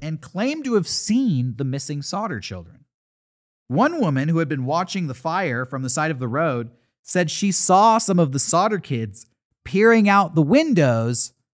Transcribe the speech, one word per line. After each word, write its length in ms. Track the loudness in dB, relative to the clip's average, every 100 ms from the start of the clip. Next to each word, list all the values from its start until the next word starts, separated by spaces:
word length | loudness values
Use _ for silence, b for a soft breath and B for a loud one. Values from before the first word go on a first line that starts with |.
and 220 | -10 -10
claimed 420 | -8 -4 -4 -4
to 100 | 0
have 140 | 0 0
seen 680 | -4 -2 0 2 0 -2 -4
the 80 |
missing 360 | -4 -6 -6 -8
Sodder 400 | -8 -6 -6 -8
children. 460 | -10 -12 -14 -20 _ _ _ _ _ _ _ _ -4
One 320 | 0 2 2
woman 280 | 0 0 0
who 100 | 0
had 100 | 0
been 160 | -4
watching 420 | -2 -4 -4 -6 -6
the 80 |
fire 520 | -6 -4 -4 -2 -4 -6
from 160 | -6
the 80 | -6
side 200 | -2 -2
of 80 | -2
the 100 | -4
road 420 | -2 -2 -2 -6 -14 _ _
said 280 | -4 -2 -2
she 220 | -2 -2
saw 460 | 0 2 4 6 4
some 200 | 2 2
of 140 | 2
the 60 | 0
Sodder 400 | 0 0 0 -2
kids 480 | -4 -6 -6 -10 -20 _ _ _
peering 440 | -4 2 6 6 6
out 260 | 4 4
the 80 | 2
windows 920 | 4 4 4 4 4 2 0 -4 -6 _ _